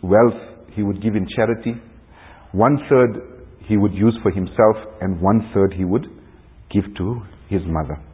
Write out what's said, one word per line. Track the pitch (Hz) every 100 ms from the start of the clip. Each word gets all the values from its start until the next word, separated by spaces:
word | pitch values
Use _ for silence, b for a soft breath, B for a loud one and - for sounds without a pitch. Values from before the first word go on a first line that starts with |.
wealth | 92 101 120 113 - - -
he | -
would | 101 95
give | 107
in | 104 92 -
charity, | 110 113 - 117 - - _ B B B B
one | 92 117 147 -
third | 135 123 104 - - - - -
he | 107
would | 101
use | 95 110 113
for | 104
himself, | 95 90 - 110 110 - -
and | 95 87
one | 92 110 110
third | 101 98 85
he |
would | 92 101 - - b b b b -
give | - - -
to | 92 120 101 - -
his | 98 82
mother. | 80 71 73 -